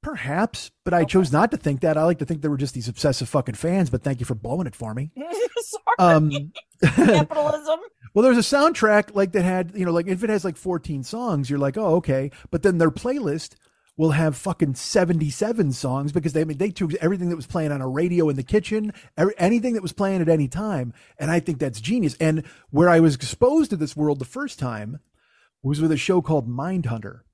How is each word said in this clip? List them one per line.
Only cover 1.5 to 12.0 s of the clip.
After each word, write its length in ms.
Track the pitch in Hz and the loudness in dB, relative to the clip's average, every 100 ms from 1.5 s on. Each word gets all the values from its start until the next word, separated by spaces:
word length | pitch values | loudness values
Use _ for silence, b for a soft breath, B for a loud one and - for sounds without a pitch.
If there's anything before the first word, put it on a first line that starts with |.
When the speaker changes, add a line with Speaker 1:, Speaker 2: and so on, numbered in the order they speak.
Speaker 1:
to 60 | - | 0
think 240 | - 135 | -2 0
that. 160 | 160 156 | 0 2
I 80 | |
like 140 | 160 175 | 2 0
to 80 | 139 | -4
think 160 | 160 | -4
they 60 | 151 | -2
were 100 | 139 | -2
just 160 | 139 | -4
these 140 | 131 113 | -6 -10
obsessive 380 | - 151 131 120 | -2 -2 0 -2
fucking 280 | 147 131 | -2 -4
fans, 340 | 104 165 185 170 | -4 -2 0 0
but 140 | 127 | 0
thank 180 | - 127 | -2 -4
you 60 | 120 | -4
for 80 | |
blowing 320 | 120 117 147 160 | -6 -4 -4 -4
it 80 | - | -8
for 160 | 110 | -8
me. 180 | 110 151 - | -8 -8 -10
Speaker 2:
<laughs> 0 | |
Sorry. 800 | 311 453 480 - 440 415 - 466 | -8 -4 -4 -4 -8 -6 -2 4
Speaker 1:
Um, 540 | 180 160 151 143 147 - _ | 6 6 4 -2 -8 -16 _
<laughs> 180 | _ | _
Speaker 2:
Capitalism. 960 | 156 - 285 190 151 311 294 302 302 320 415 _ 117 | 2 4 6 6 2 0 -2 -2 -2 -4 -4 _ -4
Speaker 1:
Well, 100 | 202 | 2
there's 140 | 254 240 | 4 4
a 40 | - 277 | 2 2
soundtrack, 580 | 302 330 214 208 208 | 2 2 4 4 2
like, 180 | 202 196 | 0 0
that 100 | 190 | 2
had, 280 | 180 185 175 | 0 0 -4
you 120 | 202 180 | -4 0
know, 60 | |
like, 140 | 170 175 | 0 0
if 160 | 185 | -2
it 60 | 220 | 0
has, 160 | 214 | -2
like, 140 | 185 151 | -2 -6
fourteen 440 | 185 175 - 143 | -6 -6 -4 -8
songs, 440 | 127 220 247 156 127 | -8 -6 -2 -2 -2
you're 100 | 143 | 0
like, 200 | 139 165 | 0 0
"Oh, 160 | 214 | 2
okay." 340 | 170 | 2